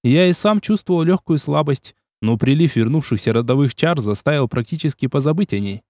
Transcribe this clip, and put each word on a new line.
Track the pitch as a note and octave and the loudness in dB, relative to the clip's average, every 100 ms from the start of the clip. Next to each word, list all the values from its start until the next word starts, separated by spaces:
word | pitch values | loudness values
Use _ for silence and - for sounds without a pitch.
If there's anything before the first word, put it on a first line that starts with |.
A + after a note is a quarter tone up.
Я | B2 D3 F3+ | 4 4 4
и | |
сам | F3 G#3 G#3 | 2 0 0
чувствовал | - G#3+ - F3 | -2 -4 0 0
легкую | D#3+ F#3 - D#3 | 2 0 0 -2
слабость, | - D3 D3 C3+ - _ _ _ | 0 -2 0 -4 -6 _ _ _
но | G#2+ A2+ | -2 2
прилив | B2 D3 E3 A#2 | 2 2 2 2
вернувшихся | A2 D#3 - A2 - | 0 -2 -2 -2 0
родовых | A2+ A#2+ C3+ C#3 | 0 0 2 0
чар | - E3 D#3+ | 0 0 0
заставил | G#2 G2+ - D3 B2+ | -2 -2 -2 0 0
практически | B2 A2+ D#3+ D#3 - C3 | -2 -4 -4 -4 -4 -2
позабыть | C#3+ C#3+ D#3+ G3+ | 0 0 0 -2
о | G2+ | -2
ней. | G2+ G2 | -4 -8